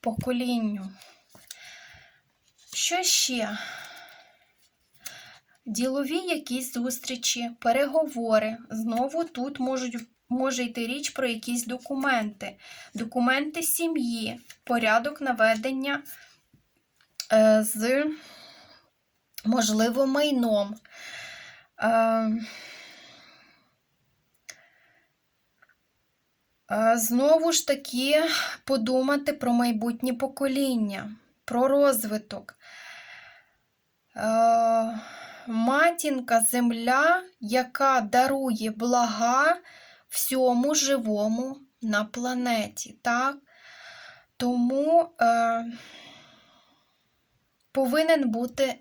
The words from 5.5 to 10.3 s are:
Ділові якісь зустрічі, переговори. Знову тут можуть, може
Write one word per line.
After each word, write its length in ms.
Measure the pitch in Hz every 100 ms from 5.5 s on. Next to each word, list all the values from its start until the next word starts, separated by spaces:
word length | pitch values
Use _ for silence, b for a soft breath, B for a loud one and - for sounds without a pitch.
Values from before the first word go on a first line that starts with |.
| B 240
Ділові 500 | 214 262 277 269 339
якісь 560 | 370 302 294 247 254
зустрічі, 800 | 240 247 247 - 247 - 240 233 233
переговори. 960 | 240 254 285 311 302 247 233 214 220 233 -
Знову 540 | 220 226 233 269 320
тут 360 | 339 240 269 277
можуть, 360 | 254 262 254 233 - _
може 360 | -